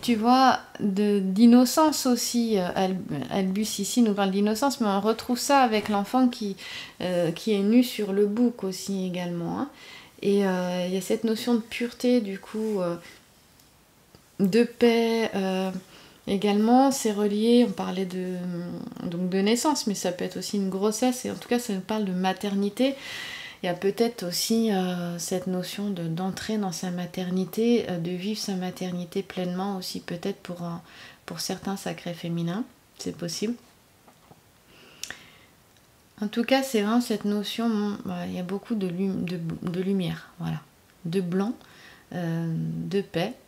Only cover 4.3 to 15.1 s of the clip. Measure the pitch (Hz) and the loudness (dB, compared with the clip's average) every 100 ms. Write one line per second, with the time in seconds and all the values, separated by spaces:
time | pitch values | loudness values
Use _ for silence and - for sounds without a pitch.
4.3 | 190 208 220 277 262 214 196 202 233 - | 4 2 2 0 2 2 2 2 0 0
5.3 | 240 - 277 254 214 208 202 202 254 254 | -2 4 4 6 2 0 0 2 4 4
6.3 | 240 208 190 - - - - 180 180 170 | 2 -6 -6 -10 -14 -14 -6 -2 0 0
7.3 | 165 - 202 196 240 247 - 202 196 208 | 0 0 2 6 6 4 0 -2 2 2
8.3 | 208 240 240 190 185 - 196 185 180 175 | 4 0 0 -6 -6 -6 -4 -4 -4 -4
9.3 | 175 170 175 277 - - - - - - | -4 -4 -4 -6 -8 -20 -20 -20 -4 0
10.3 | 202 196 185 180 180 180 190 185 220 226 | 2 2 0 -2 -2 -2 -2 -2 -2 0
11.3 | 226 247 233 233 - 240 - 247 247 202 | -2 2 0 0 -6 -6 -2 2 2 2
12.3 | 190 - 214 220 202 175 170 - - _ | -8 -8 -4 -2 0 -2 -4 -8 -20 _
13.3 | _ _ _ _ _ _ _ _ - _ | _ _ _ _ _ _ _ _ -20 _
14.3 | _ 190 214 233 - 240 233 226 | _ 2 4 2 4 4 4 2